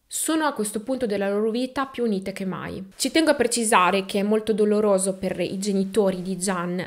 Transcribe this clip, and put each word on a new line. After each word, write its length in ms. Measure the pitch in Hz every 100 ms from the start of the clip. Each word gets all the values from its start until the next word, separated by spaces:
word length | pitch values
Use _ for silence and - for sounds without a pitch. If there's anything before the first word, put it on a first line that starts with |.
| -
Sono 380 | - - 320 302
a 80 |
questo 280 | 262 208 220
punto 240 | 214 254 240
della 240 | 202 196
loro 220 | 202 220
vita 340 | 233 254 277 269
più 180 | -
unite 280 | 233 190 196
che 140 | 196 190
mai. 380 | 165 143 175 190 -
Ci 160 | 262
tengo 180 | 320 311
a 60 | 285
precisare 680 | 233 233 214 214 180 196 190
che 140 | 202
è 40 |
molto 300 | 196 220 214
doloroso 640 | 208 208 208 208 190 190 190
per 220 | 185 180
i 200 | 175 190
genitori 640 | 208 190 190 220 196 180
di 120 | 180 180
Jan 460 | 196 180 175 180